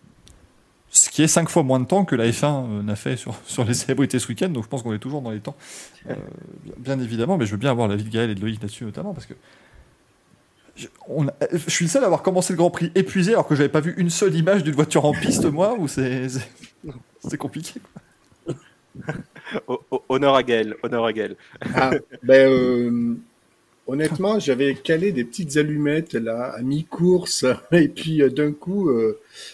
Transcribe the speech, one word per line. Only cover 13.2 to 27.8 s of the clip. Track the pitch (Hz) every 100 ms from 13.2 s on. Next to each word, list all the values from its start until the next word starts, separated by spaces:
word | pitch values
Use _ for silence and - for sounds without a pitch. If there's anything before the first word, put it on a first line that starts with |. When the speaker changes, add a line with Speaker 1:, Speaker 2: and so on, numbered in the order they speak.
| 180
Speaker 1:
alors | 226 151
que | 143
j'avais | 139
pas | 156
vu | 156 175
une | 175
seule | 165 196 165
image | 165 202 151
d'une | 139
voiture | 156 160 143
en |
piste, | - - - 165
moi, | 147 196 240
ou | 151
c'est, | - 131 131 131
c'est, | 127 110 - - _ 160 123 - _ -
c'est | 151
compliqué, | 139 147 - -
quoi. | - - - _ _ _ - - _ _ _ - -
Speaker 2:
<laughs> | 143 - - - 214 -
Ho-, | 127 -
ho-, | 131 -
honneur | 131 139 135
à |
Gaël, | 123 117 107 107
honneur | 120 120 113
à |
Gaël. | 110 101 - - - - 123
Speaker 3:
Ah, | 131 135 - 123
ben, | 123 135 135
euh, | 131 127 123 120 120 117 117 - _ _ _ _ _ -
honnêtement, | 135 156 156 190 220
j'avais | 143 123 139 135
calé | - 160 196
des | 170 233
petites | - 165 147
allumettes, | 151 151 147 156 160 123
là, | 113 113 123 113
à |
mi-course, | 123 147 160 - 175 180 180 - 131 117
<laughs> | -
et | 170